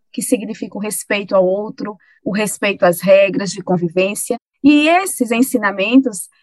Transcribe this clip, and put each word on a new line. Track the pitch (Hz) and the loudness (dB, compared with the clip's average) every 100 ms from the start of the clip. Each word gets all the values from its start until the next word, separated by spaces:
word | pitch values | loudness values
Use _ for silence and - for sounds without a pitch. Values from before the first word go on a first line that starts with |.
| _ | _
que | - | -10
significa | - 240 208 220 - 202 | -2 -2 -4 -10 -12 -10
o | |
respeito | 208 196 - 202 196 | -8 -8 -6 -6 0
ao | 196 185 | 2 2
outro, | 196 214 - 208 208 _ _ | 0 -4 -10 -12 -12 _ _
o | - | -6
respeito | 202 208 - 202 190 | -4 -4 -4 -4 0
às | 175 175 | 0 2
regras | 180 196 196 180 196 | 4 6 4 0 -4
de | 196 | -6
convivência. | 180 180 170 175 190 202 - 240 _ _ | -4 -2 0 0 -2 -2 -6 -6 _ _
E | 277 294 302 | 4 6 6
esses | 349 381 - 226 | 2 2 -2 -2
ensinamentos, | 226 262 240 208 196 202 262 254 196 - _ | -2 -2 -2 -2 -2 2 2 2 -2 -12 _